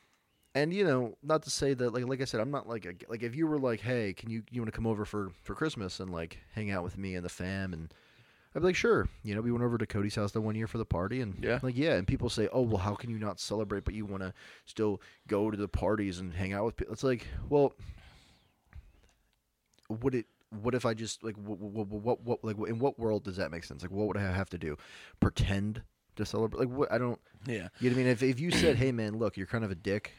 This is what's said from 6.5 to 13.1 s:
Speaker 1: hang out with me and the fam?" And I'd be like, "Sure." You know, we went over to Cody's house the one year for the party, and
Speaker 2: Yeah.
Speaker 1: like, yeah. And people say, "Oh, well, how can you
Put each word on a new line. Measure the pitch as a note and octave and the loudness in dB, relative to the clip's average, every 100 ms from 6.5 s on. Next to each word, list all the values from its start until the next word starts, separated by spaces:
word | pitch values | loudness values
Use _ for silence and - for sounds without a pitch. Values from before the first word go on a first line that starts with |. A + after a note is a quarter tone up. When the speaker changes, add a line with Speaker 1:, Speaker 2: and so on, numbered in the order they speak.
Speaker 1:
hang | A2+ G#2 | -6 -2
out | G2 | -2
with | F#2 F#2+ | -4 -6
me | G2 F#2 | -6 -4
and | F2 | -6
the | |
fam?" | - F#2 G2 F#2+ | -6 -4 -4 -4
And | E2+ D#2+ - _ - - _ _ | -6 -10 -14 _ -20 -20 _ _
I'd | - | 0
be | F3+ | 2
like, | F3 | 4
"Sure." | A#3 F3 F#2 - | 4 4 4 -2
You | G#2+ | -4
know, | G2+ | 0
we | A#2+ | 0
went | A#2+ | 2
over | A#2+ A#2 | 2 2
to | A2 | 0
Cody's | G#2+ G2+ A2+ | 0 0 0
house | G2+ | 0
the | A2+ | 0
one | G#2+ A2 | -2 -2
year | A2 | -2
for | A#2 | -4
the | G#2+ | 0
party, | E2+ F#2+ B2+ | 0 0 -2
and | A2 F2+ | -4 -2
Speaker 2:
Yeah. | A2 B2 | 0 0
Speaker 1:
like, | C3 B2 | 0 2
yeah. | D#3+ | 4
And | G#2 F#2+ | 4 2
people | C3 A#2+ | 0 0
say, | - G#2 | 0 2
"Oh, | B2 | 4
well, | A#2+ G#2 | 2 2
how | G2+ G2+ | 0 -2
can | |
you | A#2+ | -4